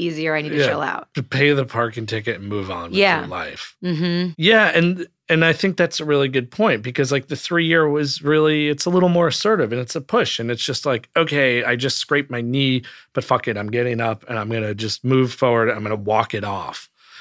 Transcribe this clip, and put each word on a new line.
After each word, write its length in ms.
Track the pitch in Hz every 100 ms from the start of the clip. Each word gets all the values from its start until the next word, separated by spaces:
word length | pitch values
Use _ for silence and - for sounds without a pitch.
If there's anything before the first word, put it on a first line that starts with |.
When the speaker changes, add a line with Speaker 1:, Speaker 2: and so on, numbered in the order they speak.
Speaker 1:
easier. 300 | 170 156 160 156
I 60 |
need 80 | 151
to 80 | 143
Speaker 2:
Yeah. 80 | 131
Speaker 1:
chill 140 | 147
out'?" 260 | 139 - -
Speaker 2:
To 80 | -
pay 300 | 123 131 143
the 120 | 143
parking 420 | 123 117 117 117 110
ticket 320 | 110 110 95
and 80 | 101
move 220 | 104 95
on 200 | - 85
with 80 | 190
Speaker 1:
Yeah. 220 | 196 160
Speaker 2:
your 80 | -
life. 480 | 180 165 - - -
Speaker 1:
Mm-hmm. 500 | 180 160 175 175 180 160
Speaker 2:
Yeah. 300 | 175 220 196
And, 320 | 165 170 185 - _ -
and 140 | 160
I 100 | 165
think 240 | 160 196 180
that's 200 | 170 -
a 40 |
really 240 | 151 143 135
good 220 | 131 120
point, 320 | - 214 113
because, 280 | 120 123 131
like, 180 | 139 -
the 80 | 143
three 280 | - 170 165
year 220 | 165 156
was 320 | 147 143 -
really, 480 | 147 156 156 151 147
it's 160 | 143
a 60 | 180
little 180 | 180 180
more 200 | 175 165
assertive 440 | - 208 214 117
and 80 | 120
it's 160 | 123 165
a 40 |
push. 360 | 139 240 - -
And 120 | 117
it's 120 | 117
just 220 | - 123
like, 240 | 147 117 - 165
"Okay, 480 | 165 147 131 120
I 100 | 120 123
just 200 | 127 -
scraped 340 | - 147 139
my 120 | 120
knee, 400 | 117 135 135 127 - - _
but 100 | -
fuck 240 | - 127 -
it. 80 | 104
I'm 140 | 104
getting 300 | 120 123 117
up 220 | 117 107 -
and 100 | 113
I'm 120 | 107
gonna 240 | 113 107
just 280 | 104 110 -
move 280 | 127 131 127
forward. 380 | - 127 117 113
I'm 120 | 104
gonna 140 | 104 107
walk 380 | 101 110 113
it 100 | 107
off." 460 | 101 98 - - - _ _ -